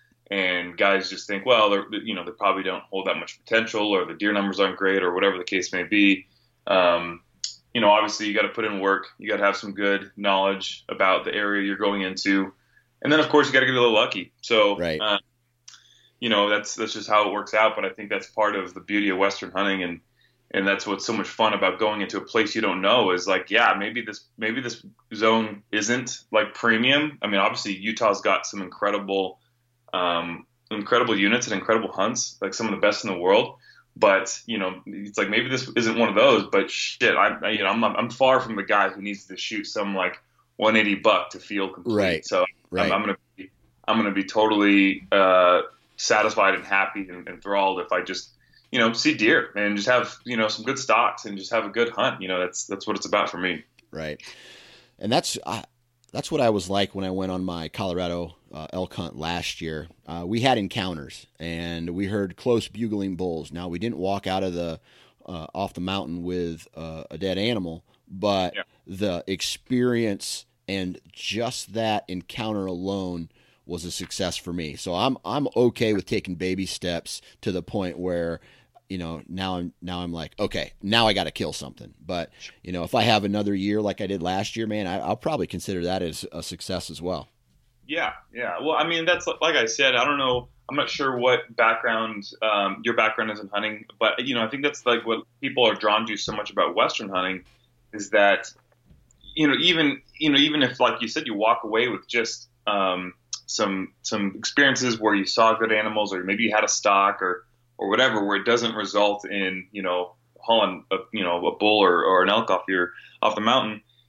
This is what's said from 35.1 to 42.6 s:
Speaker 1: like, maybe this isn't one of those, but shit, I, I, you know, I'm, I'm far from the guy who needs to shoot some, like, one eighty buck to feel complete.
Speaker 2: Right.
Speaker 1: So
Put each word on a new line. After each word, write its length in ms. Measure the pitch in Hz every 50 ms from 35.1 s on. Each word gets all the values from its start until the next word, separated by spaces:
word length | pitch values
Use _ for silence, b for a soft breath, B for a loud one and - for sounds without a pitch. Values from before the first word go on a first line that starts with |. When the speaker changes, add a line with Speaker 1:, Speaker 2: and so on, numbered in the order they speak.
| 101
Speaker 1:
like, 120 | 107 101 101
maybe 200 | 104 117 123 127
this 200 | 131 123 - - 110
isn't 220 | 113 110 113 113
one 100 | 117 117
of 80 | 107 98
those, 320 | 104 123 139 120 104 95 -
but 220 | - 98 95 -
shit, 460 | - - - - - - 123 107 -
I, 180 | - 98 107 - - 85
I, 60 | 101
you 140 | 110 104 98
know, 40 |
I'm, 160 | 95 104 113 117
I'm 260 | 104 101 - 117 117
far 300 | - - 135 131 131 123
from 160 | 117 113 110
the 80 | 101 95
guy 240 | - 104 104 98 95
who 120 | 98 104
needs 240 | 98 104 101 98 -
to 100 | - 92
shoot 300 | - - - 110 104 101
some, 280 | - - 110 101 101 98
like, 280 | 95 90 90 - - _ _ _ _ _ _ _
one 220 | - 104 110 110
eighty 180 | 110 107 104 101
buck 360 | 92 - 110 101 90 - -
to 80 | - 90
feel 280 | - - 101 98 95
complete. 280 | 92 92 87 90 120 110
Speaker 2:
Right. 300 | 104 98 92 85 78 -
Speaker 1:
So 200 | - 98 92 90 - - _